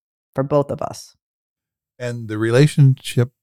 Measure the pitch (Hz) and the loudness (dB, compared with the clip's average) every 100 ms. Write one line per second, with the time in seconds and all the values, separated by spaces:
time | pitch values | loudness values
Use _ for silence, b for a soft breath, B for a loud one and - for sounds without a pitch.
0 | _ _ _ - 139 147 139 - - - | _ _ _ -8 -2 -2 -2 -6 -10 -12
1 | - _ _ _ _ _ _ _ _ - | -20 _ _ _ _ _ _ _ _ -12
2 | 123 120 110 107 113 120 147 - 139 131 | -10 -10 -8 -4 2 4 4 4 4 2
3 | - 127 120 _ | -2 -2 -4 _